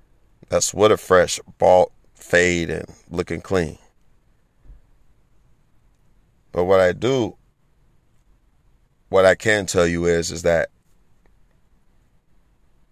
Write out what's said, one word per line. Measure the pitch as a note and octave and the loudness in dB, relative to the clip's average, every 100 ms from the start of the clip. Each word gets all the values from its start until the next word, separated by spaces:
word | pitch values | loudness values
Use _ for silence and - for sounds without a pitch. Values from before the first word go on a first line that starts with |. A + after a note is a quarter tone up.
| _ _ _ _ - | _ _ _ _ -6
That's | F2 - | -4 -4
with | F2+ G#2+ | 2 2
a | G2 | 2
fresh | - F2+ E2+ - - - | 2 2 2 -4 -14 -2
bald | F2+ F#2 - _ _ | 2 4 2 _ _
fade | _ - F2 F2+ F2 D#2+ | _ -4 0 0 -2 -4
and | E2 - - - | -8 -12 -20 -14
looking | E2+ F2 E2+ | -10 -8 -10
clean. | - F#2+ D#2 - _ _ _ _ _ _ _ _ - - _ _ _ _ _ _ _ _ _ _ _ _ _ _ _ _ _ | -6 -4 -4 -10 _ _ _ _ _ _ _ _ -20 -20 _ _ _ _ _ _ _ _ _ _ _ _ _ _ _ _ _
But | - F2+ | -6 0
what | F#2+ | 2
I | F2+ | 2
do, | F#2+ A2 C3+ G2+ - _ _ _ _ _ _ _ _ _ _ _ _ _ _ _ _ - | -2 -4 -2 -4 -8 _ _ _ _ _ _ _ _ _ _ _ _ _ _ _ _ -4
what | F#2+ F#2+ | 2 4
I | F2+ | 4
can | A2 G#2+ F2+ | 0 -2 -2
tell | F#2+ E2+ | 0 0
you | E2+ E2+ | 0 -2
is, | E2+ E2 | -2 -4
is | E2 | -4
that | E2+ E2 - _ _ _ _ _ _ _ _ _ _ _ _ _ _ _ _ _ _ _ _ _ _ | -2 -2 -2 _ _ _ _ _ _ _ _ _ _ _ _ _ _ _ _ _ _ _ _ _ _